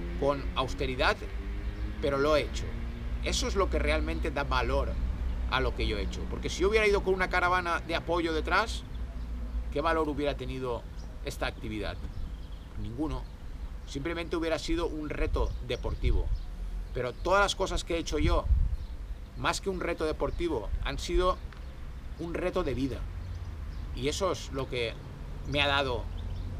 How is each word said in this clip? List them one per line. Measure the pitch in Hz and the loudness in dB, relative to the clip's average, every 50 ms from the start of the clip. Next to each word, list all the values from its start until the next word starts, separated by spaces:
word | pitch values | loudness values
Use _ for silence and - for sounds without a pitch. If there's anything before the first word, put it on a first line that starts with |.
| - - - - | -4 -4 -2 0
con | 139 139 143 139 123 - - | 2 2 2 2 0 -2 0
austeridad, | - 131 127 - - 143 131 127 127 151 185 214 - - - - - - - - - - - - - - - - - | 0 0 0 0 0 -2 -2 0 2 4 4 4 2 -2 -6 -6 -6 -4 -4 -4 -4 -4 -4 -4 -4 -4 -4 -4 -2
pero | - 143 139 139 | 0 2 4 4
lo | 139 151 156 | 6 6 6
he | 143 | 6
hecho. | 120 - - - - - - - - - - - - - - - - | 4 2 -2 -4 -4 -2 -4 -4 -4 -4 -4 -4 -4 -4 -2 -2 0
Eso | 151 180 - - 240 | 0 0 0 0 2
es | 180 | 2
lo | 196 185 - | 2 2 4
que | - 151 | 2 2
realmente | 139 147 151 160 156 160 165 160 - 160 | 2 4 2 2 2 0 0 0 -2 -2
da | 139 139 143 | 0 0 0
valor | 135 131 127 120 120 135 143 131 - - - - - - - - - - - - - | 2 2 2 2 4 2 2 2 0 0 0 0 0 0 0 -2 -2 -2 0 0 0
a | 120 131 | 2 2
lo | 131 120 - | 2 2 2
que | 123 117 | 0 0
yo | 113 107 101 | 0 0 0
he | |
hecho, | 98 90 - - 90 - | 0 -2 -2 -4 -4 -4
porque | 120 - - 147 | -4 -4 -2 -4
si | - - | 0 2
yo | 175 196 | 4 4
hubiera | 220 220 214 208 | 6 6 6 6
ido | 202 196 - | 6 4 4
con | 190 190 | 2 2
una | 185 185 - | 2 2 2
caravana | - 180 175 175 180 180 180 170 165 156 | 4 4 4 4 4 4 2 2 0 0
de | - 151 165 | 0 0 -2
apoyo | 151 - 160 170 175 160 165 160 | -2 0 0 0 2 2 2 0
detrás, | 156 151 165 170 190 220 233 - - - - - - - - - - - - - - - - - - - - | 0 2 4 4 4 4 2 0 -4 -6 -6 -6 -6 -6 -6 -6 -8 -6 -6 -6 -6 -4 -4 -2 -2 -2 -2
¿qué | - 143 | 0 0
valor | 151 165 165 160 160 151 | 2 4 4 4 2 2
hubiera | 147 139 147 143 131 | 0 0 0 0 -2
tenido | 127 131 123 131 131 131 123 117 110 - - - - - - - - - | -2 -4 -4 -4 -4 -4 -4 -4 -4 -6 -8 -10 -10 -10 -8 -8 -8 -6
esta | - - - 135 | -6 -4 -4 -4
actividad? | 127 - - - 110 107 107 98 82 85 - - - - - - - - - - - - - - - - 107 | -4 -4 -4 -6 -4 -4 -2 -2 -4 -4 -4 -6 -6 -4 -4 -4 -4 -6 -8 -8 -8 -10 -10 -10 -8 -6 -6
Ninguno. | 107 107 117 131 156 151 131 127 - - - - - - - - - - - - - - | -6 -4 -4 -2 -2 -2 -2 -4 -4 -8 -10 -10 -10 -8 -8 -8 -8 -8 -8 -8 -8 -8
Simplemente | - 139 135 170 170 165 170 165 185 | -6 -4 -4 -2 -2 -4 -2 -2 0
hubiera | 170 165 160 160 147 | 0 2 2 2 0
sido | - - 165 165 170 151 | 2 0 0 0 0 0
un | 147 156 151 147 | -2 -4 -4 -4
reto | 147 - 156 151 - 139 - - - - 123 - | -2 0 0 2 2 2 2 0 -2 -4 -4 -4
deportivo. | 127 - - 113 113 - - - - - - - - - - - - - - - - - - - - | -4 -2 -2 -2 0 2 4 4 6 6 4 4 2 0 -2 -4 -6 -6 -6 -4 -4 -6 -6 -4 -4
Pero | 131 123 123 123 | -2 -2 -2 -4
todas | - - 165 185 202 | -2 2 6 6 8
las | 208 185 - | 8 6 4
cosas | - 190 170 175 156 - | 2 0 0 2 0 0
que | - 170 | 0 0
he | 165 | -2
hecho | 151 - 160 156 | 0 0 2 4
yo, | 151 170 175 156 - - - - - - - - - - - - - - - - - - - 113 | 4 6 6 4 6 6 6 6 6 4 2 0 -2 -6 -6 -8 -8 -8 -8 -8 -10 -10 -6 -2
más | 127 156 170 - | 0 0 0 0
que | - 196 | 0 -2
un | 190 175 | -2 0
reto | 170 170 165 - 165 | -2 -2 0 0 0
deportivo, | 156 151 - 151 139 131 - 170 170 151 113 101 95 - - - | 0 0 0 0 0 0 0 0 0 0 -2 -2 -2 -2 -2 -2
han | 131 139 135 | -2 -2 -4
sido | - - 175 175 180 180 185 - - - - - - - - - - - - - - - - - | -2 0 2 4 4 4 4 2 -2 -8 -10 -10 -10 -10 -10 -10 -10 -10 -8 -8 -8 -8 -8 -6
un | 160 170 156 | -6 -4 -2
reto | 151 170 180 - 190 175 | -2 -2 0 0 0 0
de | 147 123 | 2 2
vida. | 120 135 135 113 95 - - - - - - - - - - - - - - - - - - - | 0 0 0 0 -2 -4 -6 -6 -6 -6 -6 -6 -6 -6 -6 -6 -6 -6 -6 -6 -6 -6 -6 -4
Y | 120 123 143 | -2 0 0
eso | 151 - 196 180 | 0 2 2 2
es | 156 - - - | 0 0 -2 -4
lo | 135 139 131 - | -4 -4 -2 -2
que | 131 123 117 110 110 - - - - - - - - - - 143 | 0 0 0 0 -2 -4 -8 -10 -10 -10 -8 -8 -8 -6 -4 0
me | 135 147 | 2 4
ha | 143 143 | 4 6
dado | 139 139 143 131 123 110 - - - - - - - - - - - - | 4 4 4 2 2 0 -2 -4 -4 -6 -4 -4 -4 -4 -4 -4 -4 -4